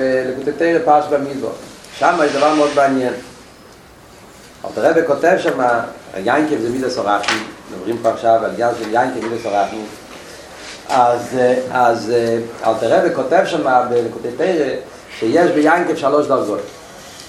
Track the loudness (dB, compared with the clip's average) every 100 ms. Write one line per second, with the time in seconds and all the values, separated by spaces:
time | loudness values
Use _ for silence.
0 | 0 0 -2 -4 -4 0 2 2 4 4
1 | 4 -2 -2 -6 -8 -8 -16 -20 -18 -2
2 | 0 2 0 2 2 4 2 4 2 2
3 | -2 -4 -12 -20 -20 -20 -20 -20 -20 -20
4 | -20 -20 -20 -20 -20 -16 -10 0 2 2
5 | 2 2 2 2 0 0 0 0 -2 -10
6 | -14 -6 0 0 0 -2 -2 -2 -4 -2
7 | 0 0 0 -4 -6 -14 -16 -12 -6 -2
8 | -2 0 2 2 2 -2 -2 -2 -2 0
9 | 0 -2 -6 -6 -2 -2 -2 -4 -12 -14
10 | -18 -20 -20 -20 -20 -18 -18 -16 -2 2
11 | 4 2 -2 2 2 2 0 2 2 2
12 | 0 0 2 -2 -4 -4 -2 0 2 2
13 | 2 0 0 2 2 0 2 2 2 0
14 | 0 -4 -8 -2 0 2 0 -2 -8 -18
15 | -18 -4 0 4 4 4 4 2 0 0
16 | 0 2 2 0 0 -6 -8 -16 -20 -20
17 | -20 -20